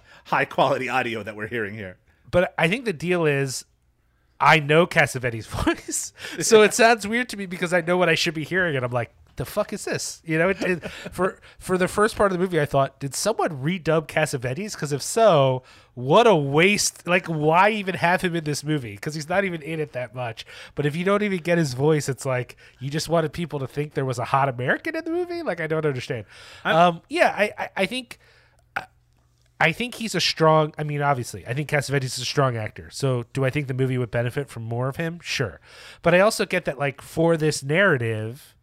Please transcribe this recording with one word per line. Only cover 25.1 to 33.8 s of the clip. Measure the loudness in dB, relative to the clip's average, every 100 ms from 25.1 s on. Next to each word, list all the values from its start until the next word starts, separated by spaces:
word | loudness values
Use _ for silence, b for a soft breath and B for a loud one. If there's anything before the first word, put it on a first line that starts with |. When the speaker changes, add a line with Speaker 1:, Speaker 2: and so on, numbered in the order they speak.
Speaker 2:
movie? | -4 -4 -6
Like, | -6 -6
I | -2
don't | -2 -2
understand. | -4 -6 -8 -10 B B B
Speaker 1:
I'm | 0 6
Speaker 2:
Um, | 4 4 _
yeah, | -2 -2 0
I, | -4 -4
I, | -10 -4
I | -4
think, | -4 -10 -20 b b b b _ -12
I, | -12 _ _ _ _ _ _ _
I | 0
think | 0 -8 -6
he's | -6
a | -2
strong, | -2 2 4 6 2 -4
I |
mean, | -6 -2
obviously, | 0 0 -4 -10 -6
I | -6
think | -2
Cassavetes | -2 0 -2
is | -2 -6
a | -6
strong | -2 -2 -2
actor. | -8 -10 -16
So | -4 -2 -2 -4
do | -2
I | -2
think | -2 -4
the |
movie | -2